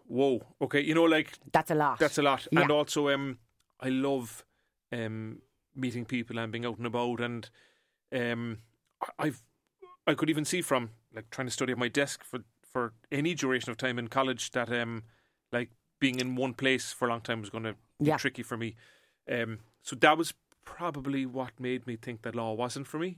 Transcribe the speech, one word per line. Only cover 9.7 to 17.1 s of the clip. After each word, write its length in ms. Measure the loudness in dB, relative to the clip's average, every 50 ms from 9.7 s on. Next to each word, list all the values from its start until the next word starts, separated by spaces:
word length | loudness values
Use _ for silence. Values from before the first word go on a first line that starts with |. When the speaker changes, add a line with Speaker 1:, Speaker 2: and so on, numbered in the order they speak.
| _ _ -20 -20 -20 -4 _
Speaker 1:
I 80 | 0 0
could 160 | 2 2 2
even 160 | 2 2 0
see 160 | 0 -2 -2
from, 280 | 0 0 0 0 0 -2 -8 -16 _ _ -16
like, 140 | -16 -14 -10
trying 180 | -8 -6 -6 -4
to 40 |
study 200 | -4 -2 -2 0
at 60 | 0 0
my 100 | -2 0
desk 360 | 2 2 0 0 -2 -8 -10
for, 140 | -10 -10 -10 -10 _ _ _
for 320 | _ -8 -4 -4 -4 -4 -6 _ _ _
any 220 | -2 -2 0 0 0
duration 360 | 0 0 0 0 0 -2 -4
of 60 | -4
time 220 | -2 -2 -2 -2 -2
in 100 | -4 -2
college 440 | 0 0 2 2 0 -4 -6 -4
that, 200 | -2 -2 -2 0
um, 300 | -2 -2 -2 -2 -6 -8 -10 -14 _ _ _ _ _ _ _ _
like, 180 | -4 -4 -2 -4 -8 _ _ _ _ _
being 200 | 2 2 2 2
in 160 | 0 -2 0
one 180 | 0 -2 -2 -2
place 360 | 0 2 2 2 2 0 -4
for 160 | -4 -2 0
a 40 | 0